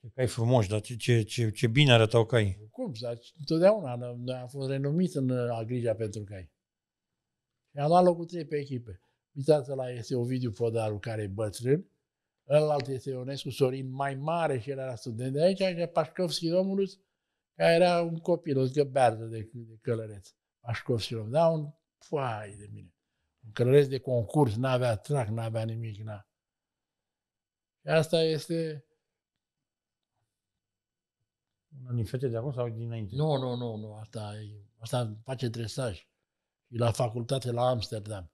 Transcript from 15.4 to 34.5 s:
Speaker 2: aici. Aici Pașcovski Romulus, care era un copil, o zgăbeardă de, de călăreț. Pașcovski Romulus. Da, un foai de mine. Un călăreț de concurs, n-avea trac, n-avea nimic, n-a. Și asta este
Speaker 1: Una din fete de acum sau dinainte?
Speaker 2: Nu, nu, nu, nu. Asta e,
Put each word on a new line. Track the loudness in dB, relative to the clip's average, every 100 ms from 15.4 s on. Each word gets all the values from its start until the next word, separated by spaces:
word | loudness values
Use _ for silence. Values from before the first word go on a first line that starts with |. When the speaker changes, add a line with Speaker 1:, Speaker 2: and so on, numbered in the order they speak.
Speaker 2:
aici. | 2 4
Aici | -2 -2 -2
Pașcovski | 0 -2 -2 -4 -2 0
Romulus, | 2 2 0 -2 -4 _ _ _ _ _
care | _ 4
era | 6 6 4
un | 2 -2
copil, | 0 0 2 2
o |
zgăbeardă | 2 2 2 6 4 4
de, | -8 -10 -10
de | -14 -16 -12
călăreț. | -4 -4 -4 -12 -18 _ _ _
Pașcovski | -8 -8 -2 -2 -2
Romulus. | -6 -2
Da, | 2 4
un | 2 -4 -12 _ _
foai | -6 -4 -2 -6 -10 -16
de | -16
mine. | -18 -18 _ _ _ _ _
Un | -16
călăreț | -2 6 6 6
de | -2
concurs, | -2 -2 0 4 4 2
n-avea | 0 2 0 -2
trac, | -2 -4 -2
n-avea | -4 -4 -4
nimic, | -4 -6 -8 -10
n-a. | -12 -14 -16 _ _ _ _ _ _ _ _ _ _ _ _ _ _ _
Și | 2
asta | 2 4 2
este | 2 0 -2 -4 -4 -8 -14 _ _ _ _ _ _ _ _ _ _ _ _ _ _ _ _ _ _ _ _ _ _ _ _ _ _ _ _ -20
Speaker 1:
Una | -4
din | -2
fete | -2 -2 -2
de | -2
acum | -4
sau | -4 -4
dinainte? | -4 -8 -6 -6
Speaker 2:
Nu, | -2 0 0
nu, | -2
nu, | -4 -6 -8
nu. | -10
Asta | -14 -14 -10 -10 -10
e, | -14